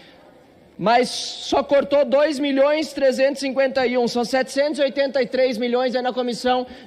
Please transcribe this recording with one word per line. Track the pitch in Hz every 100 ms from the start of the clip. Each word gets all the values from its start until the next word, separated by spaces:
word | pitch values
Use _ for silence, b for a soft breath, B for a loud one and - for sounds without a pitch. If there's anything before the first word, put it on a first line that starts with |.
| B B B - _ _ _ -
mas | 185 240 -
só | - - - - 285
cortou | 277 277 285 285 262
dois | 269 311 269
milhões | 285 269 285 302 311
trezentos | 277 269 233 269 285
e | 269
cinquenta | 254 269 269 247
e | 247
um. | 233
São | 240
setecentos | 233 262 262 269 294 285
e |
oitenta | 269 285 277 277
e | 240
três | 254 262 220
milhões | 247 240 262
aí | 254
na | 254
comissão. | 247 247 226 247 254 247 B